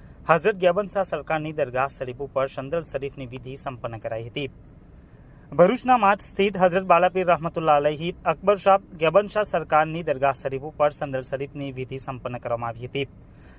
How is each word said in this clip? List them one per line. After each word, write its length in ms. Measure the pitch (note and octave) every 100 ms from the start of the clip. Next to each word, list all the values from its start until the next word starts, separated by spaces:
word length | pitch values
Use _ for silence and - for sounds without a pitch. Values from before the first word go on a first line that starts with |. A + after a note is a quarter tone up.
| - - -
હઝરત 300 | E3 F3+ G3
ગેબન 280 | F3+ F3+ G3
શાહ 120 | G3+ F#3
સરકારની 420 | D#3 C3+ D#3 D#3 D#3
દરગાહ 260 | B2+ B2+ C3+
શરીફ 340 | - B2+ A#2+ C#3
ઉપર 200 | C3+ C3+
સંદલ 360 | - C3+ E3+ D#3
શરીફની 360 | C3+ C3+ - B2+
વિધિ 240 | B2+ B2+ C3+
સંપન્ન 460 | C#3+ B2 B2 A2+
કરાઈ 240 | A2+ A2+ A2+
હતી. 220 | - C3+ - - - - - - - - - -
ભરૂચના 460 | C#3+ F3+ B3 B3 B3
માચ 300 | G3 G3+ -
સ્થિત 340 | - G3+ F#3+
હઝરત 260 | F#3 F3+ F#3+
બાલાપીર 360 | E3+ F3+ F3+ F3
રહમતુલ્લાહ 520 | E3 E3 E3+ D#3+ D3
અલૈહી, 320 | D3 D3 E3+ - F3+
અકબર 240 | D#3 F#3+ G3+ G3
શાહ, 120 | G3 - F3+
ગેબન 320 | D#3+ F3+ G3+
શાહ 140 | G#3+ G#3
સરકારની 520 | F3 D#3 D#3 D#3+ D#3+ D#3+
દરગાહ 260 | C3 C#3 B2+
શરીફ 260 | C#3 C3 D3+
ઉપર 200 | - D3+
સંદલ 360 | C#3+ D3 C3 B2+
શરીફની 420 | C3+ C#3 D3 C#3 C3
વિધિ 220 | B2 C3 C#3
સંપન્ન 400 | B2+ B2 B2 A#2+
કરવામાં 280 | A#2 A#2
આવી 160 | A2+ B2
હતી. 160 | C3+ C3+ - - - -